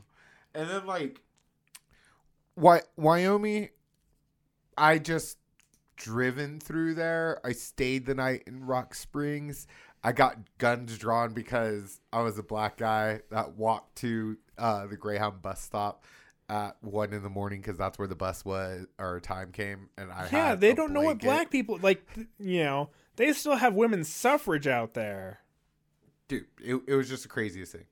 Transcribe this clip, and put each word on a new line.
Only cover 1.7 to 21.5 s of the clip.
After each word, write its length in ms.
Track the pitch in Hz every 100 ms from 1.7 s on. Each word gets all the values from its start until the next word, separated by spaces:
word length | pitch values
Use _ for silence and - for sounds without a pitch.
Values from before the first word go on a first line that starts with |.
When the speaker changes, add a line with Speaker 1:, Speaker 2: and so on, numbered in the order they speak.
| - _ _ _ _ _ _ _ -
Speaker 1:
Wy-, 260 | 165 170 - -
Wyoming, 720 | 156 170 185 208 214 208 202 _ _ _ _ _ _ _ _ _ _ -
I 200 | 156 160
just 380 | 156 160 - - _ _ _ _ _ -
driven 640 | 113 113 127 127 143 151
through 360 | - 160 165 165
there. 440 | 165 165 165 151
I 100 | 127
stayed 520 | 120 - - 127 131 127
the 100 | 135
night 280 | 131 127 -
in 180 | 127 131
Rock 280 | 127 120
Springs. 760 | - - 143 147 147 147 139 - - - -
I 80 | 117
got 260 | 120 131 113 98 -
guns 400 | 120 120 117 110
drawn 360 | 117 113 117
because 640 | 110 110 123 113 104 98 - -
I 100 | 117
was 160 | 117 104
a 60 |
black 340 | 98 107 107 -
guy 440 | 113 110 107 107 -
that 240 | 107 80 92
walked 420 | 110 110 - -
to, 380 | 120 113 110 107 _ -
uh, 300 | 117 104 101
the 100 | 104
Greyhound 440 | 104 104 104 95
bus 200 | 95 95
stop 420 | - 107 104 - - - - _ -
at 260 | 104 104 -
one 320 | 110 104 104
in 100 | 104
the 60 | 98
morning 320 | 98 101 98
'cause 160 | 98 90
that's 200 | 95 -
where 100 | 98
the 80 | 87
bus 280 | 92 95
was, 420 | 98 95 95 92 90 -
or 200 | 95 90
time 300 | - 95 92
came, 380 | 87 101 98 98 -
and 140 | 95
I 120 | 90 92
Speaker 2:
Yeah, 160 | 294 320
Speaker 1:
had 100 | 190
Speaker 2:
they 100 | 202
Speaker 1:
a 40 | 262
Speaker 2:
don't 160 | 311
know 100 | 285
what 180 | 311 233
Speaker 1:
blanket. 60 | 233
Speaker 2:
black 240 | 294 339